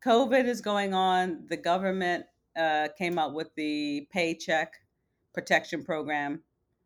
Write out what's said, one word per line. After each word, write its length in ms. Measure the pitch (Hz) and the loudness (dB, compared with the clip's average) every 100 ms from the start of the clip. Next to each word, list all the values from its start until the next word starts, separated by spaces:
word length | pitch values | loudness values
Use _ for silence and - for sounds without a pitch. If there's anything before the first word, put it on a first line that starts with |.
| 254 | 2
covid 400 | 233 262 262 247 | 4 6 4 2
is 160 | 240 | 0
going 320 | 208 208 202 | -2 0 0
on. 520 | 190 185 185 180 165 - | 2 4 2 0 -4 -6
The 100 | 165 | -4
government, 680 | 170 180 190 190 180 175 - _ _ - | 0 0 2 0 0 -2 -4 _ _ -2
uh, 340 | 160 151 151 - | 2 2 0 -2
came 200 | 175 170 | -2 0
up 160 | 151 | -2
with 160 | 147 160 - | -4 -8 -6
the 520 | 151 151 147 143 - | -4 -2 -2 -4 -4
Paycheck 600 | 185 165 160 - 160 160 - _ _ _ _ _ | -2 -2 -2 -2 -2 -2 -8 _ _ _ _ _
Protection 500 | - - 165 - 165 | -8 0 0 0 -8
Program, 600 | 143 156 147 147 143 143 _ _ _ _ | -4 -4 -2 -2 -2 -6 _ _ _ _